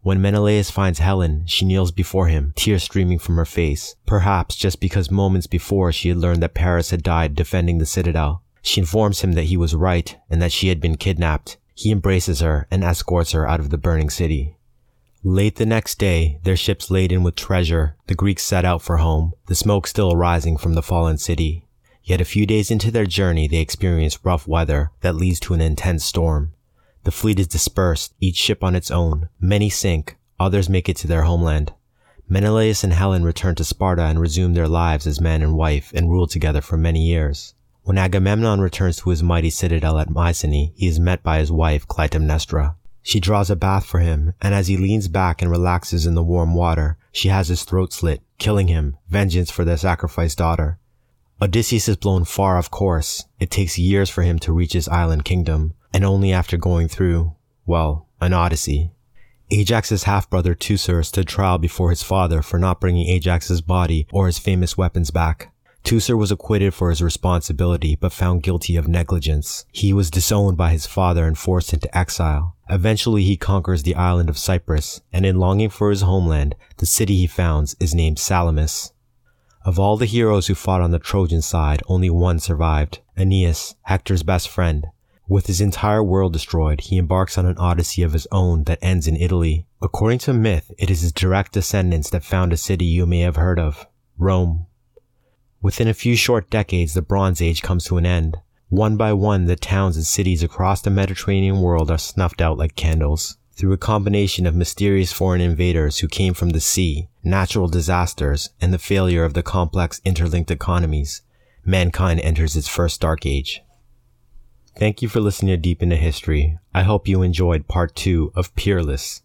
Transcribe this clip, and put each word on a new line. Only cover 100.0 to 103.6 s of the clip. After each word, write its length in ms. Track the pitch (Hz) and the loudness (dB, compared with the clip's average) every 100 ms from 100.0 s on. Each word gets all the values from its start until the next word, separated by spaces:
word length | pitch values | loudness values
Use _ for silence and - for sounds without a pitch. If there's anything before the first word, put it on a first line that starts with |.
| 80 | -2
cities 360 | - 92 87 | -2 0 0
across 400 | 85 - 92 98 | -2 0 -2 0
the 80 | - | 0
Mediterranean 720 | 98 95 95 - 98 98 95 | 0 0 -4 -2 0 2 2
world 300 | 90 85 78 | 2 2 2
are 80 | 80 | -2
snuffed 420 | - - 90 - | -2 -2 -2 0
out 160 | 82 80 | -2 0
like 180 | 78 - | -2 -2
candles. 600 | 80 80 76 78 - - _ | -2 0 0 -2 -4 -14 _
Through 200 | - | -4